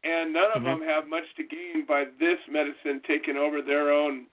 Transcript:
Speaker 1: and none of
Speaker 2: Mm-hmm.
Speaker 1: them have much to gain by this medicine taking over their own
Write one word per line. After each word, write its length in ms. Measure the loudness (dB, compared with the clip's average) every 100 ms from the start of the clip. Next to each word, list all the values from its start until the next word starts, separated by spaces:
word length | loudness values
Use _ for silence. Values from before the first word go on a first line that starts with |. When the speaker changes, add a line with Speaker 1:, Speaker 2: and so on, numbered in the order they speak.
Speaker 1:
and 280 | 0 -2 0
none 200 | 2 2 2
of 60 |
Speaker 2:
Mm-hmm. 180 | 0 -2
Speaker 1:
them 80 | 0
have 200 | -2 0
much 180 | -6 -8 -12
to 80 |
gain 400 | -10 -10 -6 -6 0
by 200 | 0 0 0
this 180 | 0 0 -2
medicine 520 | -2 -2 -2 -4 -4 0
taking 280 | 0 0 0
over 260 | 0 0
their 300 | 0 2 4
own 360 | 4 4 -2 -10